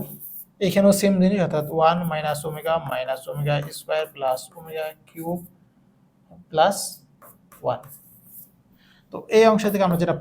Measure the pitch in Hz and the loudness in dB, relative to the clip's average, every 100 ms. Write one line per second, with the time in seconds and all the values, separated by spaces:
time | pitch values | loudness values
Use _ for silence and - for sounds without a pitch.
0 | - - - - - _ 190 202 196 196 | -4 -12 -16 -18 -20 _ 0 4 6 6
1 | 202 185 185 202 156 156 147 160 160 175 | 4 4 4 4 0 -2 -2 2 4 4
2 | 165 156 151 143 156 151 160 165 135 127 | -2 -4 -4 -4 -6 -6 -2 -2 -2 -6
3 | 131 131 - 147 147 147 147 - - 156 | -4 -6 -6 -4 -2 -2 -4 -12 -4 -4
4 | 156 139 131 127 - 165 160 156 156 156 | -4 -4 -2 -2 -6 -18 -12 -8 -8 -10
5 | _ 165 165 175 175 _ _ _ _ _ | _ -10 -6 -6 -8 _ _ _ _ _
6 | _ _ _ - - 156 185 202 - - | _ _ _ -20 -4 2 2 2 -8 -12
7 | _ _ - - _ - 131 120 - - | _ _ -20 -20 _ -8 -6 -6 -10 -20
8 | - - - - - _ _ _ _ _ | -20 -20 -20 -20 -20 _ _ _ _ _
9 | _ - - 220 226 214 208 196 185 170 | _ -16 2 6 6 4 0 0 2 2
10 | 175 - | 0 2